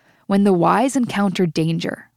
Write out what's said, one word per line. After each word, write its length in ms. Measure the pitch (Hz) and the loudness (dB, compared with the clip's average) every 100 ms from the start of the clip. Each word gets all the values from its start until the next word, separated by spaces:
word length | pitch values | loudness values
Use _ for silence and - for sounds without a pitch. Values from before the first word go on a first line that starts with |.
| _ _ - | _ _ -2
When 180 | 196 | 2
the 80 | 202 | 2
wise 440 | 180 170 190 262 277 | 4 2 2 0 -2
encounter 500 | 240 - 202 175 180 | -2 -2 -2 0 -2
danger, 640 | 160 160 165 185 - - | 0 -2 -2 -6 -10 -16